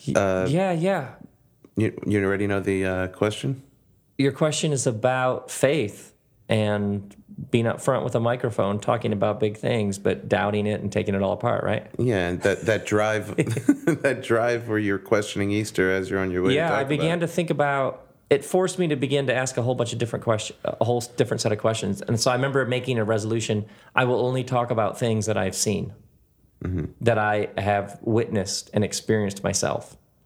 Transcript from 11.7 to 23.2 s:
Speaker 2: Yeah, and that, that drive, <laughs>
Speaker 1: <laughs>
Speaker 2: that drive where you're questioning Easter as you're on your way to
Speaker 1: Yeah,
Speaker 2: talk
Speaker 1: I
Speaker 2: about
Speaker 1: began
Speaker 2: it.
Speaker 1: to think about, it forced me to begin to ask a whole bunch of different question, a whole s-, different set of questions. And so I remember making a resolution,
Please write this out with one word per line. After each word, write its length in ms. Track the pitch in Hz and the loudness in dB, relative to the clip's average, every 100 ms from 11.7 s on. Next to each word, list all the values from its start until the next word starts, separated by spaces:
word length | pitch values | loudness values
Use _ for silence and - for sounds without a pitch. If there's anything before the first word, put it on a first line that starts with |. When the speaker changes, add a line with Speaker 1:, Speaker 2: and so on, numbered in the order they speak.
| 113 - - | -2 -4 -4
Speaker 2:
Yeah, 280 | 123 98 87 | 0 2 0
and 120 | 87 | 0
that, 200 | 101 92 - | 2 2 2
that 200 | 104 - | 0 2
drive, 500 | 104 107 107 104 - | 2 2 0 -2 -2
<laughs> 0 | |
Speaker 1:
<laughs> 640 | - 113 - 277 - 156 | -2 0 2 2 2 0
Speaker 2:
that 200 | 143 120 | 0 0
drive 440 | - 113 120 117 113 | 0 2 2 0 0
where 120 | 107 | 0
you're 180 | 104 98 | 0 0
questioning 520 | - 107 104 101 101 | 2 0 2 -2 0
Easter 400 | 104 107 - 92 | 0 -2 0 2
as 180 | 95 92 | 2 0
you're 100 | 98 | -2
on 100 | 95 | 0
your 100 | 90 | 0
way 60 | 92 | 2
to 60 | 143 | 2
Speaker 1:
Yeah, 140 | 165 | 2
Speaker 2:
talk 80 | - | 0
Speaker 1:
I 40 | |
Speaker 2:
about 80 | 135 | 0
Speaker 1:
began 280 | 151 160 170 | 0 0 0
Speaker 2:
it. 20 | |
Speaker 1:
to 60 | 170 | -2
think 220 | 185 165 | -2 0
about, 560 | 151 143 139 131 - - _ - | 2 2 2 0 -4 -14 _ 2
it 140 | 143 | 2
forced 340 | 139 185 185 180 | 2 2 2 2
me 80 | 170 | 0
to 80 | 143 | 0
begin 320 | 131 139 135 | 0 0 2
to 60 | 123 | 0
ask 200 | 131 - | 0 0
a 40 | |
whole 140 | 117 127 | 0 0
bunch 180 | 113 | -2
of 60 | 117 | -2
different 240 | 117 110 - | -4 -2 0
question, 300 | 107 - - - | 0 -2 -6 -4
a 180 | - | -2
whole 140 | 113 120 | 0 0
s-, 100 | - | -2
different 340 | - 117 107 | -2 0 0
set 100 | 113 | 0
of 80 | 107 | 0
questions. 420 | 113 110 - 196 | 0 0 -2 -4
And 180 | - 117 | -2 0
so 100 | 131 | 2
I 40 | 123 | 2
remember 300 | 139 135 120 | 2 0 0
making 320 | 127 127 117 | -2 0 0
a 40 | |
resolution, 640 | 107 110 | 2 0